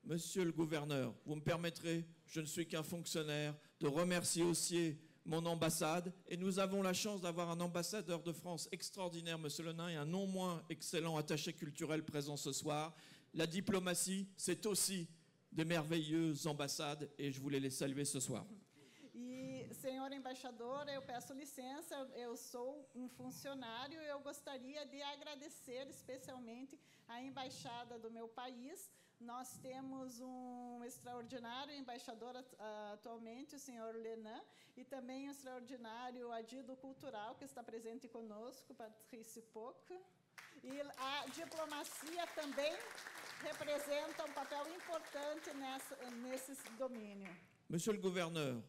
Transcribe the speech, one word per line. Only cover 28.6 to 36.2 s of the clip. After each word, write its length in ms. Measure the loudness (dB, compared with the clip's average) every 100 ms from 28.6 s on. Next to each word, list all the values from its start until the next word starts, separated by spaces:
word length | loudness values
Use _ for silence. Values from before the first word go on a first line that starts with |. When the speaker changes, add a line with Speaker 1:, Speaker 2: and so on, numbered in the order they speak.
| -10 -10 -12 -18 -20 _
Speaker 2:
Nós 360 | -10 -8 -8 -10
temos 600 | -8 -6 -6 -6 -6 -8
um 640 | -8 -8 -8 -8 -8 -8
extraordinário 880 | -8 -10 -8 -8 -6 -8 -6 -6 -6
embaixador 600 | -6 -8 -8 -8 -8 -8
at-, 220 | -8 -10 -10 -8 -6 -6
atualmente, 600 | -8 -8 -8 -8 -10 -10
o 60 | -10
senhor 340 | -10 -8 -6
Lenan, 480 | -4 -6 -6 -8 -10 -12 -20 -20 -18
e 60 |
também 460 | -10 -8 -6 -6 -6
o 20 |
extraordinário 1040 | -8 -8 -10 -10 -10 -8 -6 -6 -6